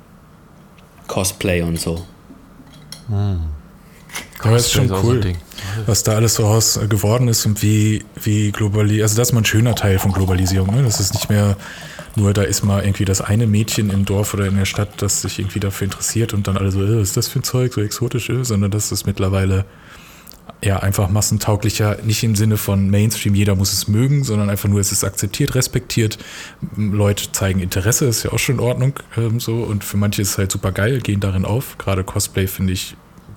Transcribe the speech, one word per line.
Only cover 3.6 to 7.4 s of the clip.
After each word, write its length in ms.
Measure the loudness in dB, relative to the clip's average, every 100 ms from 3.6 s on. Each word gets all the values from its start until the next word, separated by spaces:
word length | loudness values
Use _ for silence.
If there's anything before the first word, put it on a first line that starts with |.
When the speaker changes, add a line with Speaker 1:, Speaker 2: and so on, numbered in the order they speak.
| -14 -20 -20 -20 -16 -16 -16 -4
Speaker 3:
Aber 140 | 2 2
es 100 | 2
ist 60 |
schon 160 | 2 2
Speaker 2:
Cosplay 0 |
ist 40 |
auch 120 | 2
so 60 | 2
ein 60 | 2
Speaker 3:
cool, 40 |
Speaker 2:
Ding. 160 | 0 -2 -10 -14 -8 -4 0
Speaker 3:
was 160 | 2
da 100 | 2 2
alles 180 | 2
so 100 | 2 4
raus, 300 | 4 2 0
äh, 100 | 0
geworden 420 | 2 2 2 2
ist 180 | 2